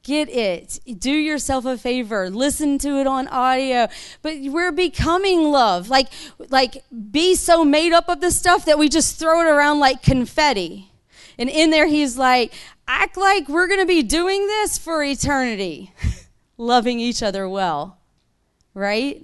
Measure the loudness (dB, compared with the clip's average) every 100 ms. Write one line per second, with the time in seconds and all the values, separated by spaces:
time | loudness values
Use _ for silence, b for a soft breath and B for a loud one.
0 | -2 -2 -2 -2 -2 -4 -8 -16 -14 -8
1 | -2 0 0 -4 -2 -2 -2 -6 -4 -4
2 | -2 -4 -4 -2 -2 0 -2 -2 -2 0
3 | 0 -2 -4 -2 0 0 0 0 0 B
4 | B B -10 -8 -6 -2 -2 0 -2 0
5 | 0 0 2 2 2 4 2 0 0 0
6 | 0 B -20 B -2 0 0 -4 _ -16
7 | -6 0 2 2 4 4 6 4 4 2
8 | 2 -2 0 0 2 2 2 2 4 2
9 | -2 -2 2 2 4 4 4 4 2 4
10 | 2 2 -2 0 0 0 -6 -12 -20 _
11 | _ b b b -4 2 4 4 4 2
12 | 0 0 2 2 0 B B B -6 -2
13 | -2 0 2 2 0 -2 0 0 2 2
14 | 2 0 0 -2 -2 -2 -2 -4 -4 -4
15 | -2 -4 -2 -2 -2 -4 -6 -8 -16 B
16 | B B B _ _ -10 0 2 2 -2
17 | -4 -2 -4 -4 -6 -4 -2 -2 -8 _
18 | _ _ _ _ _ _ _ -6 -4 -2
19 | -4 -8